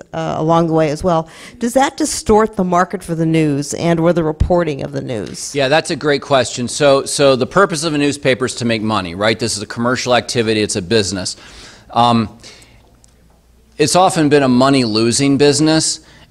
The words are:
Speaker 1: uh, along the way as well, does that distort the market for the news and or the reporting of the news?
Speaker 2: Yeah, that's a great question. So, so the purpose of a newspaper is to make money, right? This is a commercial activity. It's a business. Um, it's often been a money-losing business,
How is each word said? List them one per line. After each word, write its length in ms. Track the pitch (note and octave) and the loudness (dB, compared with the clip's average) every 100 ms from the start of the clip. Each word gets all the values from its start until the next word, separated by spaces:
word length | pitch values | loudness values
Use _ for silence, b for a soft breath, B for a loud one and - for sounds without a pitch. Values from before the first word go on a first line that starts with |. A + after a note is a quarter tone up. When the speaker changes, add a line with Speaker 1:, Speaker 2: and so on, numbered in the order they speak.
| - | -12
Speaker 1:
uh, 220 | D#3+ D#3+ - | -8 -6 -2
along 280 | D#3 E3 E3+ | 2 2 2
the 80 | |
way 160 | D#3+ D#3 | 2 0
as 140 | D3+ | 0
well, 260 | F#3 E3 D#3+ B B B | -2 -2 -4 B B B
does 140 | A#3 B3+ | -2 0
that 200 | C#4+ - | 0 0
distort 600 | D#4 - - G#3+ A3 G#3 | -4 -2 2 2 2 -2
the 80 | |
market 400 | F3+ F3 F#3 F#3+ | 0 0 0 -4
for 100 | - | -6
the 120 | E3 D#3+ | -2 0
news 500 | D#3+ D#3 C#3 D3 - | 2 2 0 -4 -4
and 240 | E3+ E3 | 0 2
or 140 | E3 | 2
the 100 | F3 | 0
reporting 600 | D#3 D#3 - F3 E3 C#3 | 0 0 0 0 0 -4
of 80 | C#3+ | -8
the 80 | C#3 | -8
news? 520 | C3 A2+ D#2 - - | -6 -6 -8 -10 -8
Speaker 2:
Yeah, 140 | C#3+ C3 | -2 0
that's 240 | D#3 D#3 | 0 0
a 40 | D3 | -4
great 280 | D3 C#3+ | -2 -2
question. 440 | - C3+ A#2 - A#2+ | 2 0 0 -4 -6
So, 380 | - C#3+ C#3 - | 0 2 2 0
so 300 | - C#3 B2+ | 2 2 2
the 100 | B2 | 0
purpose 380 | F3+ G3 D#3 | 0 0 0
of 100 | E3 | -4
a 60 | D3 | -2
newspaper 460 | C#3+ C#3+ C#3+ B2 B2 | -2 0 -2 0 -2
is 100 | - | -4
to 100 | A#2 | -4
make 160 | A2+ | -2
money, 320 | G#2+ G#2 F2+ | -2 -2 -4
right? 240 | F2 G#2+ A#2 | -2 -2 0
This 180 | A#2+ G2+ | -4 -6
is 60 | |
a 60 | G#2 | -8
commercial 480 | A#2+ A#2+ B2 B2 A#2+ | -6 -4 -2 0 0
activity. 460 | - B2 A2 G#2+ | 0 -2 0 0
It's 140 | G2+ G#2+ | -2 -4
a 60 | |
business. 560 | F2 A2+ F#2+ F#2+ F2+ - B B B B B | -2 0 0 -4 -8 -12 B B B B B
Um, 480 | A#2 A#2+ A#2 G#2+ - B B B B B _ _ _ _ _ _ _ _ - | 2 2 2 -2 -10 B B B B B _ _ _ _ _ _ _ _ -4
it's 180 | D3 F3 | 0 2
often 320 | F#3 E3 D3 | 2 2 2
been 140 | D3 | 4
a 40 | C3 | 4
money-losing 880 | B2 C3+ C#3 A#2+ G#2+ A#2 A#2 C#3 C#3 | 2 4 2 0 0 0 0 0 2
business, 640 | C#3+ C3+ D#3 D#3+ - - b b b | 2 4 2 2 0 -6 b b b